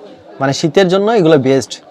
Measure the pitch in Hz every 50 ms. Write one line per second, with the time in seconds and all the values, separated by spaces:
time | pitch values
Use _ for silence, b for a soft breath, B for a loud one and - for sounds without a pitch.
0 | - - - - - - - - 135 139 139 - - 160 - 190 196 175 180 196
1 | 202 214 240 220 170 160 165 147 120 131 135 135 117 - - - - -